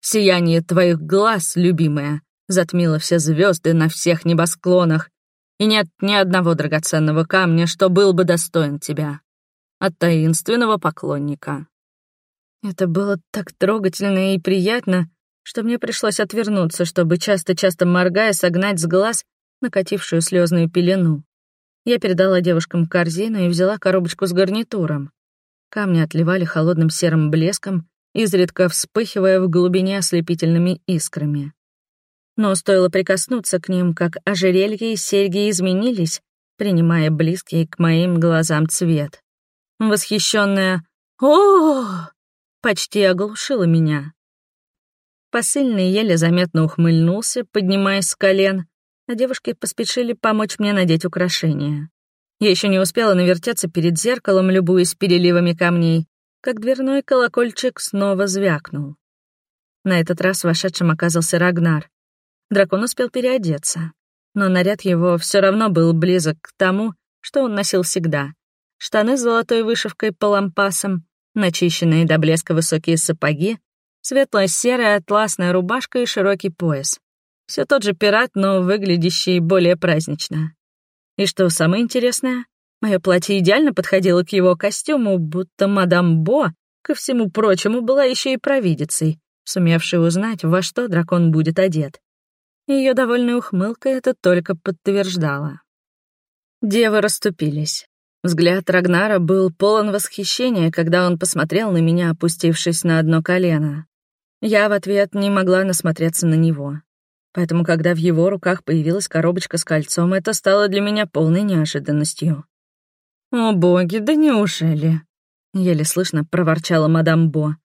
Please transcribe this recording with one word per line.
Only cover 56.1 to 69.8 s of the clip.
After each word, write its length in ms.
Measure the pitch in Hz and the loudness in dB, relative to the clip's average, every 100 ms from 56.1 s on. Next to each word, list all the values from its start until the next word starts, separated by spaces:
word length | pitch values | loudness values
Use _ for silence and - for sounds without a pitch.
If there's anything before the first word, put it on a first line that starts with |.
| _ _ _ | _ _ _
как 180 | - 226 | -8 -4
дверной 420 | 226 262 269 277 | -2 -2 0 -2
колокольчик 800 | - 262 240 - 240 - 254 - | 0 2 2 0 -2 -2 -6 -4
снова 480 | - 196 202 190 202 | -6 -2 -2 0 -2
звякнул. 680 | 190 196 151 - 143 143 147 _ _ _ _ _ _ _ _ | 0 -2 -2 -6 -10 -10 -12 _ _ _ _ _ _ _ _
На 160 | 190 180 | -2 0
этот 220 | 165 170 | 0 0
раз 220 | 185 190 | -2 0
вошедшим 460 | 175 165 190 170 170 | -2 0 -2 0 0
оказался 480 | 156 170 170 165 170 | 2 0 0 0 0
Рагнар. 520 | 180 175 170 151 - _ _ _ _ _ _ | 2 2 0 0 -4 _ _ _ _ _ _
Дракон 340 | 202 190 190 | 0 2 0
успел 260 | 233 - 247 | -2 -4 -4
переодеться, 840 | 254 247 254 180 147 - 170 165 _ _ _ _ | -2 0 0 -2 -4 -4 -6 -8 _ _ _ _
но 160 | 202 190 | -2 0
наряд 320 | 185 180 214 | 2 0 0
его 360 | 196 170 180 175 | 0 2 2 0
всё 220 | 165 202 | 0 2
равно 280 | 196 208 220 | 4 2 2
был 240 | 165 165 | 2 2
близок 440 | 165 175 185 156 156 | 2 2 0 0 -6
к 100 | - _ | -12 _
тому, 360 | 190 190 220 175 _ _ | -2 0 -4 -8 _ _
что 220 | - 285 | -6 -2
он 100 | 262 | -2
носил 300 | 202 202 190 | -2 -2 -2
всегда. 480 | 175 185 165 147 139 156 _ _ _ _ | -2 -2 -2 -4 -6 -12 _ _ _ _
Штаны 400 | - 214 214 269 | -4 0 0 0
с 40 | |
золотой 420 | 240 226 - 233 | 0 0 0 -2
вышивкой 500 | 220 233 | 0 -2